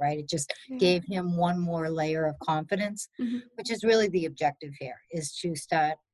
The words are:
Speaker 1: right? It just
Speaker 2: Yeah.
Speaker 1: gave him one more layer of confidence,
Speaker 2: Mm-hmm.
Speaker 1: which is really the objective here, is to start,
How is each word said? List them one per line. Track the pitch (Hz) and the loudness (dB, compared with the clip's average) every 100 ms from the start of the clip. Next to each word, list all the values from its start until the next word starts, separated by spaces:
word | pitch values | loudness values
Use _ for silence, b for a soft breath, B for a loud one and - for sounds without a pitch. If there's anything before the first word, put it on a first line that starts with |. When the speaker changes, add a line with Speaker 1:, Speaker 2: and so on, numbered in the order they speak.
Speaker 1:
right? | 143 151 | 0 0
It | 147 | -2
just | 165 - - - | -4 -4 -8 -8
Speaker 2:
Yeah. | 262 | 2
Speaker 1:
gave | 180 180 | 4 4
him | 175 185 180 175 | 0 -4 -2 2
one | 175 175 | 2 2
more | 175 170 160 | -2 -2 -2
layer | 160 156 156 156 | -2 0 0 0
of | 151 | -2
confidence, | - 156 160 196 208 208 - - | -2 -2 0 -2 -2 -6 -12 -6
Speaker 2:
Mm-hmm. | 247 240 - | -4 -4 -8
Speaker 1:
which | 226 220 | -10 -4
is | 220 | 0
really | 220 220 208 | 4 6 6
the | 175 | 2
objective | 160 139 151 143 147 139 | -2 0 -2 -2 -10 -10
here, | 131 120 _ | -12 -12 _
is | 170 147 - | -6 -6 -6
to | 180 | -6
start, | 156 - 165 151 156 _ | -6 -2 2 2 -2 _